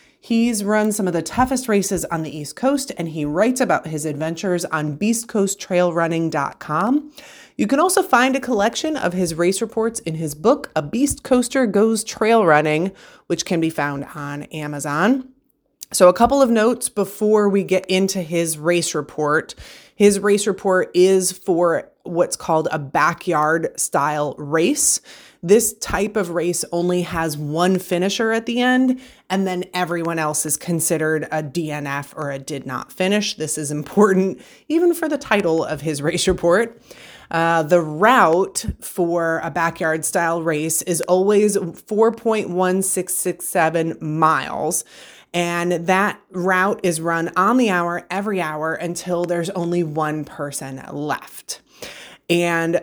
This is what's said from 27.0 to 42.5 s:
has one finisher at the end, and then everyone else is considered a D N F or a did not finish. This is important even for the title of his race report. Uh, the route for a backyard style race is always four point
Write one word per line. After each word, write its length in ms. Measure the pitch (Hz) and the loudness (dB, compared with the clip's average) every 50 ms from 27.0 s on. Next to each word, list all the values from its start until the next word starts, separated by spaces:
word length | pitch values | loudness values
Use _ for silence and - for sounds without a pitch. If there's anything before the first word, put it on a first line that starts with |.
has 380 | 175 - 180 165 165 165 147 147 | -2 -4 -4 -4 -4 -4 -4 -4
one 400 | 151 143 151 160 175 185 190 180 | -6 -4 0 2 2 2 2 0
finisher 520 | - - 185 170 180 202 196 - 226 220 | 0 -2 -2 0 0 -2 -2 -2 -2 0
at 140 | 220 226 226 | 0 -2 -2
the 160 | - 233 247 | -2 -2 0
end, 400 | 247 254 254 254 262 254 254 254 - - - _ _ _ | 2 2 4 4 4 2 0 -2 -6 -16 -20 _ _ _
and 160 | 185 190 196 185 | -2 0 0 0
then 180 | 180 180 180 185 - | -2 -4 -6 -6 -4
everyone 460 | 185 180 160 175 170 165 165 170 165 | -4 -2 -2 -2 -2 -2 -2 -2 -2
else 260 | 156 151 151 - - | -2 -2 -2 -2 -2
is 120 | 156 - - | -4 -4 -6
considered 720 | - - 170 165 160 - 170 156 160 156 156 156 151 - | -2 -2 -2 -2 0 0 0 0 0 0 0 -2 -2 -4
a 100 | 156 156 | -6 -6
D 300 | 156 143 127 175 160 151 | -6 -4 -6 -6 -4 -4
N 160 | 147 147 147 143 | -6 -6 -6 -6
F 260 | 139 143 143 - - | -6 -6 -8 -10 -10
or 140 | - 151 143 | -8 -8 -8
a 80 | 139 135 | -8 -8
did 300 | 139 - 156 135 131 135 | -8 -10 -10 -8 -8 -8
not 240 | 127 - - - | -8 -8 -10 -10
finish. 420 | - - 185 190 202 214 202 - - | -4 -2 0 2 2 0 0 -2 -4
This 240 | - 156 147 - - | -6 -6 -6 -4 -6
is 140 | 156 139 | -4 -4
important 720 | 147 151 151 - - 196 208 202 190 185 185 190 - - - - - - _ _ | -4 -6 -6 0 4 4 4 6 6 4 2 0 -2 -6 -14 -20 -20 -20 _ _
even 260 | 294 330 349 349 330 | 0 4 4 4 2
for 160 | 339 330 311 | 2 -2 -2
the 80 | 302 285 | -2 -4
title 480 | - - 220 202 196 170 160 165 139 | 0 0 0 2 2 2 2 2 0
of 160 | - 156 139 | -2 -4 -4
his 220 | 139 160 156 143 143 | -4 -4 -4 -2 -2
race 240 | 156 170 - - 185 | -2 -2 0 0 0
report. 520 | 180 - - 170 170 202 233 226 - - _ - - - - - - - - _ | 0 2 2 4 4 4 2 0 -4 -16 _ -20 -20 -20 -20 -20 -20 -20 -14 _
Uh, 320 | - 165 165 165 170 165 160 | -2 0 2 2 2 2 2
the 180 | 147 180 175 | 4 4 2
route 840 | 165 156 151 151 190 220 262 247 196 160 160 180 196 - - - - - - - | 2 0 -2 2 4 6 6 6 6 6 6 4 2 0 -2 -6 -6 -6 -8 -8
for 600 | - - - - 180 170 170 170 165 165 165 165 160 | -12 -12 -4 -2 -2 0 0 0 0 0 0 -2 -2
a 60 | 165 | -4
backyard 560 | 147 175 165 170 165 - 180 160 160 165 160 | -2 0 0 0 0 0 -2 0 0 -2 -4
style 380 | - - 190 170 165 170 170 160 | -2 0 0 0 0 0 0 -2
race 400 | 165 156 151 156 160 156 - - | -2 -2 -2 -2 -2 -4 -4 -2
is 180 | 185 175 156 | -2 -4 -4
always 560 | 165 - 180 185 190 202 208 202 214 208 190 196 190 170 - - - - | 2 2 2 4 4 4 4 4 4 4 2 0 -2 -4 -8 -12 -10 -4
four 240 | 214 208 220 226 | 0 2 2 2
point 400 | 226 226 - 233 220 214 - - | 2 0 -2 -2 0 0 -2 -2